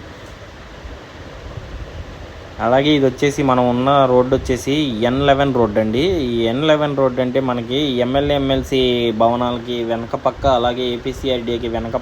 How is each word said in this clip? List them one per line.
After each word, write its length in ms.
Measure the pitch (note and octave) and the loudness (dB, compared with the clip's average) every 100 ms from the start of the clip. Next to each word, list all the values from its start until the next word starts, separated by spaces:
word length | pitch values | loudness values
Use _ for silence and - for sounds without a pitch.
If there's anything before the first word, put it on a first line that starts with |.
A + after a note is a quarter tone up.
| - - - - - - - - - - - - - - - - - - - - - - - - - - A2+ | -14 -18 -18 -18 -18 -18 -18 -16 -16 -16 -16 -18 -16 -16 -14 -14 -12 -12 -12 -12 -14 -14 -16 -16 -16 -4 2
అలాగే 260 | C3 C#3+ D3+ | 4 4 4
ఇది 80 | C3+ | 4
వచ్చేసి 320 | B2+ D3 C#3 C#3 | 2 0 2 2
మనం 140 | B2+ B2 | 4 4
ఉన్న 160 | B2 C3 C#3+ C3 | 2 4 4 6
రోడ్డు 220 | B2+ B2+ C#3 | 4 4 2
వచ్చేసి 360 | - B2 - D3 D3 A2 A#2 | 0 -2 0 0 0 0 0
ఎన్ 100 | C3 C#3+ | 2 4
లెవెన్ 240 | C#3 C#3 B2 | 4 2 2
రోడ్ 180 | A2+ G#2 | 2 2
అండి. 200 | A2 A#2 E3+ F3+ B2+ | 0 2 0 0 0
ఈ 40 | A#2 A2+ | 0 0
ఎన్ 120 | B2 D#3 | 0 2
లెవెన్ 260 | D3+ D3 C#3 | 2 2 2
రోడ్ 180 | C3+ B2 B2+ | 0 2 0
అంటే 140 | C3 C3+ | 0 0
మనకి 300 | A#2+ A2+ C3 D3 B2 B2 | -2 -2 -2 0 0 0
ఎమ్ఎల్ఏ, 300 | C3+ C#3+ C#3+ | 2 2 2
ఎంఎల్సీ 400 | C3+ C3+ B2 C3+ B2+ B2 A#2+ A2 | 2 0 0 2 2 2 2 2
భవనాలకి 560 | A#2 A#2+ B2 A#2+ A#2+ A#2+ A#2 | 2 2 0 -4 -4 -4 -2
వెనక 240 | A#2 A#2 C3+ C3+ | -4 -4 -4 -2
పక్క, 180 | A#2+ C#3 B2+ | 0 2 2
అలాగే 260 | A#2+ B2 B2+ A#2+ | 2 0 -2 -4
ఏపీసీఆర్డీఏకి 760 | C3+ B2+ C3+ B2+ A#2 A#2+ A#2 A2+ | -6 -6 -4 -2 -2 -4 -4 -4
వెనక 200 | A2+ B2 | -4 -4